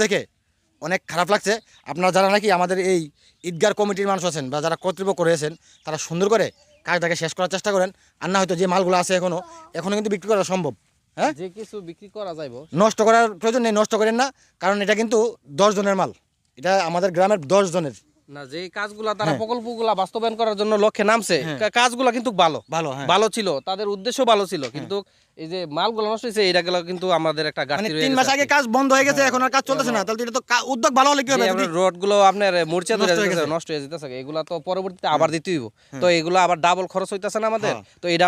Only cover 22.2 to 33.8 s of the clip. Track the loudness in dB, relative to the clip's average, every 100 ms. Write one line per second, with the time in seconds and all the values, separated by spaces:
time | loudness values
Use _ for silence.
22.2 | -2 2 2 2 -4 -4 -2 -4 2 4
23.2 | 2 0 -4 -4 -4 -6 -4 -4 -6 0
24.2 | 4 4 2 -4 -8 -10 -8 -8 -8 _
25.2 | _ -16 -10 -8 -6 -2 -2 -2 -4 -4
26.2 | -4 0 2 2 0 -2 -4 -6 0 0
27.2 | 0 -2 -4 -4 -4 -2 -2 -2 0 2
28.2 | 2 2 2 2 2 0 4 4 4 2
29.2 | 2 2 0 0 0 -2 0 -2 -2 -4
30.2 | -4 -6 -2 -2 0 0 2 4 4 4
31.2 | 2 2 2 0 0 2 0 0 2 6
32.2 | 6 4 0 2 0 -2 0 0 2 2
33.2 | 2 0 -2 -4 -6 -8